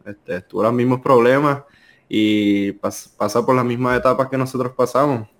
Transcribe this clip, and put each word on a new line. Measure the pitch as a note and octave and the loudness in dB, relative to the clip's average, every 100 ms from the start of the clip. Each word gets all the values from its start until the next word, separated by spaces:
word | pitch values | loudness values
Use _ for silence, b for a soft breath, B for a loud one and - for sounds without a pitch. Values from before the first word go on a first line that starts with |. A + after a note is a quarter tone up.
| G#2 | -20
este, | G#2 - F2+ | -20 -12 -12
tuvo | - G2 | -8 -2
los | A2 | 0
mismos | A#2+ B2 B2+ | 2 0 0
problemas | C3 B2 A#2+ C3+ D3 C3 - b b b - | 2 4 6 4 2 -2 -8 b b b -6
y | G#2+ G#2+ G#2+ G2+ G2+ G2+ | 0 0 2 2 0 -2
pas-, | G2 G#2 - - - | -6 -8 -8 -18 -6
pasa | G#2 A#2+ A2+ | -2 -2 0
por | B2+ | 0
las | B2 | 0
mismas | A#2+ B2+ B2 | -2 0 2
etapas | B2+ B2+ C3 | 0 0 -2
que | C3 | -2
nosotros | B2+ B2+ B2 B2+ | -4 -4 -6 -2
pasamos. | B2 B2 D3 A#2+ A2 | 0 2 0 -2 -6